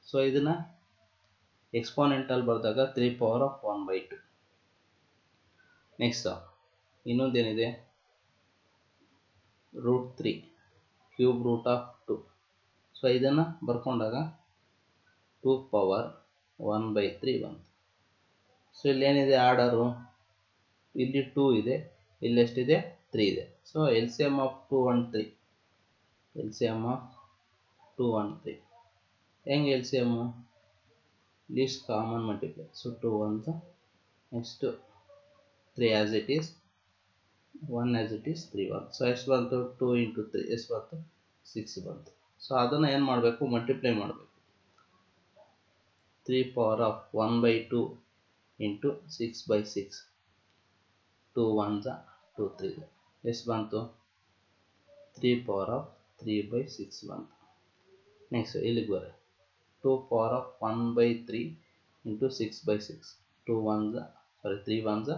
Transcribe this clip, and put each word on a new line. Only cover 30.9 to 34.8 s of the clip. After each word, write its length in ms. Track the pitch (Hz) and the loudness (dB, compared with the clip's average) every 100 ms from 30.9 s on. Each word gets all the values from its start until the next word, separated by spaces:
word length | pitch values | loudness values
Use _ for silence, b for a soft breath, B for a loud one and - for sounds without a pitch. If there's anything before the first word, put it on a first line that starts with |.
| _ _ _ _ _ _ 123 | _ _ _ _ _ _ -2
Least 220 | 131 - - | -2 -2 -4
common 320 | 107 113 113 110 | -4 -2 -4 -4
multiplier. 420 | 101 - - - - | -4 -6 -10 -18 -12
So, 60 | 123 120 | -12 -6
two 120 | 117 107 | -2 -2
ones, 220 | 107 107 156 165 - _ _ _ _ _ _ | -2 -4 -4 -8 -10 _ _ _ _ _ _
next 320 | 120 120 - 135 - | -8 -8 -6 -6 -6